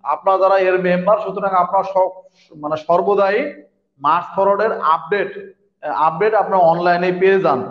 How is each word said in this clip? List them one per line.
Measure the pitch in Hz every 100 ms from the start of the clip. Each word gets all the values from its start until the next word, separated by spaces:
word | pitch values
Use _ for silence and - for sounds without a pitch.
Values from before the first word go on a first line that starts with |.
আপনারা | 131 160 185 190
যারা | 190 196
এর | 185 180
মেম্বার, | 180 180 180 220
সুতরাং | 196 196 196 180
আপনারা | 170 196
সব, | 185 185 185 - - _ _
মানে | 160 147 156
সর্বদাই | - 175 190 202 196 214 285 - - _ _ _
মার্চ | 143 170 170 190
ফরওয়ার্ডের | 196 202 220 - 151
আপডেট, | 165 - 202 175 - - _ _ _
আহ, | 151 143 160
আপডেট | 165 214
আপনারা | 220 - 190
অনলাইনে | 165 170 175 175 185 180
পেয়ে | 190 196
যান। | 170 131 107